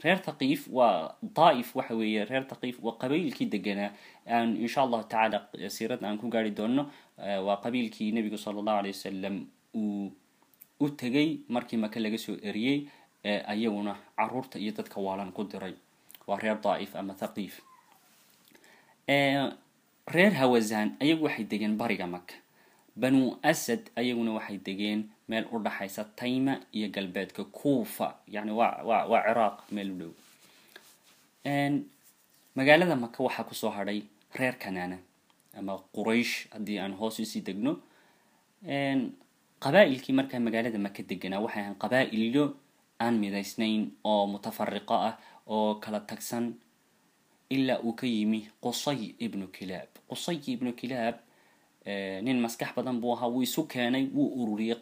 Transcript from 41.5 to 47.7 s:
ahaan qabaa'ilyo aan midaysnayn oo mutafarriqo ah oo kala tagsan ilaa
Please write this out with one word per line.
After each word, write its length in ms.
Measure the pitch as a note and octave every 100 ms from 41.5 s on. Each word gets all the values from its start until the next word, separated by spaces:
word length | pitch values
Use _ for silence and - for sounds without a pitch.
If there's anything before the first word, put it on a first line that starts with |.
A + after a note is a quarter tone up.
| G#2+
ahaan 160 | G2+ G2
qabaa'ilyo 640 | G#2+ B2+ - A2 A2+ C3+ C#3+ - _ _ _ -
aan 180 | A#2 A2+
midaysnayn 680 | G2+ G2+ G2+ - A2 G#2+ G#2 -
oo 220 | G#2+ G#2+ G2+
mutafarriqo 680 | G2+ A2+ - G#2+ G2+ -
ah 200 | A2+ G#2 - - - -
oo 280 | G#2+ G#2+
kala 260 | G#2+ - G#2+
tagsan 540 | G#2+ A2+ - A#2+ A#2 A2+ _ _ _ _ _ _ _ _ -
ilaa 280 | C3+ C3